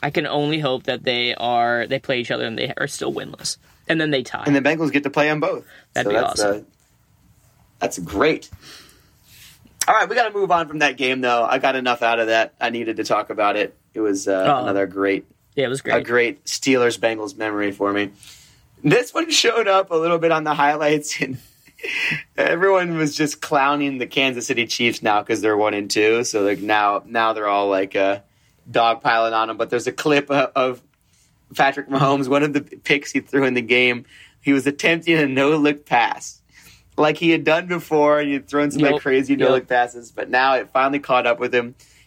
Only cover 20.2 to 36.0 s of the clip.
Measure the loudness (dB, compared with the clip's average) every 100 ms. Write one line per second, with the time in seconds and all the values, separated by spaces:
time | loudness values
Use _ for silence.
20.2 | 2 2 0 2 2 2 2 0 -2 -6
21.2 | -6 -8 -14 _ _ -16 -10 -6 -4 -6
22.2 | -6 -2 0 2 2 2 2 0 -2 0
23.2 | -4 -4 -2 0 2 0 -2 -4 -6 -2
24.2 | -2 -2 -4 -2 -2 0 -2 0 0 0
25.2 | 0 -2 0 2 2 0 -2 2 2 2
26.2 | 0 0 0 0 0 0 2 0 -2 -2
27.2 | 0 0 0 0 2 0 0 0 0 -2
28.2 | -8 _ _ _ -4 2 2 2 0 2
29.2 | 2 0 -2 -4 -2 -2 -4 -4 0 0
30.2 | 2 0 0 0 -2 -4 _ _ _ _
31.2 | _ _ -8 0 0 0 -2 0 2 2
32.2 | 2 2 2 -2 -6 -8 -2 -2 -2 -8
33.2 | -4 0 0 0 0 2 2 0 -8 -20
34.2 | -20 _ 0 2 0 0 0 0 2 2
35.2 | 2 2 2 4 2 0 0 0